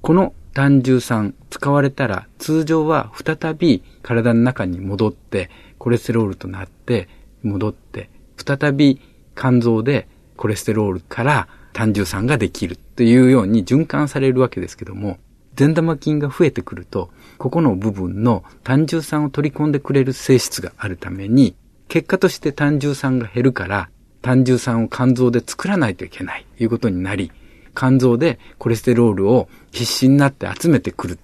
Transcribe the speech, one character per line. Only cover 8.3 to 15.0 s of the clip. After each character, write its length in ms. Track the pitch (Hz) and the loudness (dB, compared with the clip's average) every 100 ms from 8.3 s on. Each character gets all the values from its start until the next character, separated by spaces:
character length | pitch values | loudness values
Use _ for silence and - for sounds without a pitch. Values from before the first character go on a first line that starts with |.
| - | -12
再 360 | - 139 147 | -6 -2 0
び 280 | 139 143 135 - _ _ - | 4 4 2 -6 _ _ -4
肝 240 | 127 123 | 2 2
臓 220 | 117 110 | 2 0
で 260 | 117 131 - _ _ - | 0 -2 -4 _ _ -6
コ 120 | 104 | -4
レ 80 | 104 | -4
ス 80 | |
テ 80 | - | -2
ロ 160 | 107 104 | -2 -2
ー 40 | |
ル 60 | 92 | -4
か 220 | - - | -8 -4
ら 260 | 135 139 87 - - | 0 0 -4 -16 -16
胆 200 | - 110 | -2 0
汁 140 | 104 92 | 0 -2
酸 200 | 98 117 | -4 -2
が 120 | 143 | -2
で 120 | 98 | -2
き 160 | - 90 | -4 -8
る 100 | 92 - - | -8 -14 0
と 60 | |
い 200 | 117 123 | 4 6
う 80 | 127 | 6
よ 120 | 131 | 4
う 40 | 98 | 4
に 180 | 113 | 0
循 220 | 90 135 165 | 2 0 0
環 220 | 143 147 | -2 -2
さ 100 | 143 | 0
れ 140 | 135 | 0
る 80 | 127 | 2
わ 80 | 123 | 0
け 120 | - | -2
で 80 | 90 | -10
す 80 | - | -12
け 100 | - | -14
ど 80 | |
も、 240 | 98 | -8